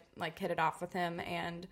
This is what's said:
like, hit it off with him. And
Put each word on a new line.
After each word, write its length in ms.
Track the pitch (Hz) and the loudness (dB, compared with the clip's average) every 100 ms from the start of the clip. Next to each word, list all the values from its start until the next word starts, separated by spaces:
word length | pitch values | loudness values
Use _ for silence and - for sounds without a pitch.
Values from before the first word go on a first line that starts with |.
| - - | -6 -4
like, 200 | 165 160 | -4 -2
hit 100 | 185 | 0
it 80 | 165 | 4
off 220 | 160 - | 4 2
with 100 | 180 | -2
him. 280 | 185 175 170 | 0 0 0
And 480 | - 170 170 170 175 | -2 -2 -2 -4 -10